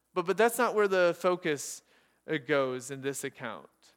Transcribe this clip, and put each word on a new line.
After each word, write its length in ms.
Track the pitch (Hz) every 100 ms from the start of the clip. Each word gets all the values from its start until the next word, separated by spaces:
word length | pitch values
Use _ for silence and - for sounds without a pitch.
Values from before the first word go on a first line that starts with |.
| _
But, 120 | 180 175
but 100 | 185
that's 220 | 233 233
not 160 | 233
where 140 | 214 202
the 280 | 190 175 165
focus, 640 | 185 175 170 143 - - _ _ _ _ -
uh, 100 | 151
goes 460 | 127 147 131 127 127
in 120 | 135
this 200 | 135 139
account. 460 | 139 - 123 92 - _ _